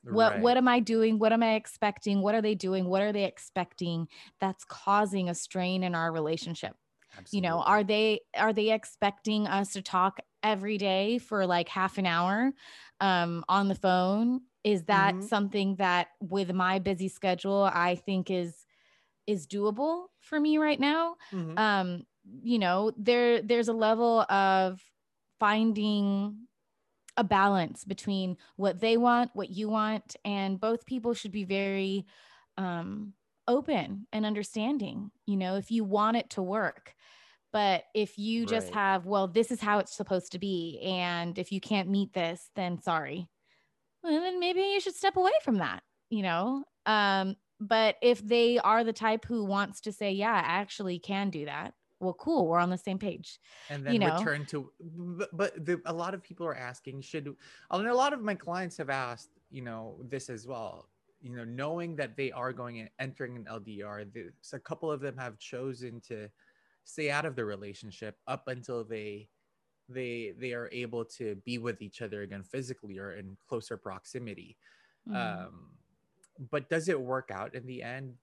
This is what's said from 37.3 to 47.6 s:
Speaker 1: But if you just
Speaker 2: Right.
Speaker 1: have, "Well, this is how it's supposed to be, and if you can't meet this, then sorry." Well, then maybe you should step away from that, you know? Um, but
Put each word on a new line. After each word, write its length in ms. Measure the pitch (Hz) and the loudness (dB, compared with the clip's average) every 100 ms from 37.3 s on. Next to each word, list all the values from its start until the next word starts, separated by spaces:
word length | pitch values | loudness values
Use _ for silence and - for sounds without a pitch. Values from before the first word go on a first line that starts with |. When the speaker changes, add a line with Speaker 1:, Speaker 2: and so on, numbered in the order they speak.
| _ _ | _ _
Speaker 1:
But 340 | 214 208 180 - | 2 4 2 0
if 240 | 214 208 - | -2 -2 -2
you 260 | 208 233 | -2 0
just 220 | 226 226 185 | 0 0 -2
Speaker 2:
Right. 80 | |
Speaker 1:
have, 320 | 220 196 190 175 | 0 2 2 2
"Well, 200 | 202 190 | 2 2
this 240 | 180 226 | 2 2
is 100 | 240 | 0
how 180 | 208 208 | 2 2
it's 180 | 190 - | 2 -6
supposed 360 | 214 185 - | -2 -2 -2
to 60 | 185 | -8
be, 400 | 196 185 165 151 | -4 -4 -4 -6
and 560 | 190 185 180 175 170 170 | -4 -2 -2 -2 -4 -6
if 120 | 180 | -6
you 100 | 196 | -6
can't 280 | - 208 185 | -2 -2 2
meet 240 | 196 196 | 0 0
this, 380 | 190 165 175 - | 0 -2 -4 -10
then 260 | - 180 175 | -6 -4 -4
sorry." 440 | - 165 139 156 170 _ _ _ _ _ _ _ | -2 -2 -2 -8 -10 _ _ _ _ _ _ _
Well, 180 | 339 302 | 0 0
then 180 | 359 359 | 0 0
maybe 220 | 349 370 | 0 0
you 200 | 392 392 | 2 0
should 140 | 381 | -2
step 220 | - 392 381 | 0 0 4
away 160 | 370 605 | 4 4
from 140 | - 214 | 2 0
that, 240 | 147 92 _ _ _ | 0 -6 _ _ _
you 120 | 220 | -4
know? 400 | 190 170 208 269 285 _ | 0 0 0 -4 -6 _
Um, 520 | - 214 202 196 190 196 _ | 0 2 4 2 0 -4 _
but 380 | _ | _